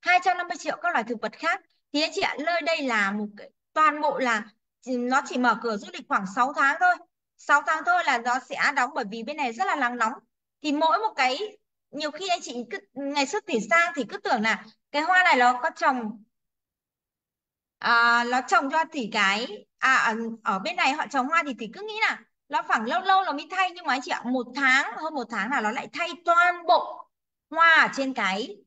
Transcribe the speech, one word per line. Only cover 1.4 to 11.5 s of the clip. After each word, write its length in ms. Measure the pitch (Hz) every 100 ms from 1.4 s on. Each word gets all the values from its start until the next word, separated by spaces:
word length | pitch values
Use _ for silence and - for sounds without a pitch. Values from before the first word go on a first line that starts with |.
| 320 381 _ _ _
Thì 80 | 285
anh 80 | 311
chị 60 | 311
ạ, 160 | - -
nơi 220 | 302 339
đây 200 | 320 330
là 280 | 277 220 196
một 160 | 208 208 -
cái, 140 | - _ _
toàn 280 | 320 311 294
bộ 180 | 302 262
là, 260 | 254 220 214 _ _ _ 233
nó 360 | 247 247 262 262
chỉ 100 | 311
mở 200 | 247 220
cửa 140 | 240 214
du 120 | 254
lịch 120 | 330 -
khoảng 160 | 254 190
sáu 180 | 254 247 294
tháng 200 | 277 311
thôi. 140 | 359 339 - _ _ _
Sáu 240 | - 294 302
tháng 160 | 311 311
thôi 160 | 359
là 140 | 330 247
nó 200 | 240 247 -
sẽ 240 | 135 208 285
đóng 140 | 254
bởi 100 | 302 220
vì 120 | 226
bên 140 | 226 302
này 160 | 262
rất 140 | 226 392
là 100 | 320
nắng 200 | 240 240
nóng. 160 | 226 269 _ _ _ _
Thì 100 | 302
mỗi 260 | 294 320 339
một 140 | 440 -
cái, 220 | 254 277 415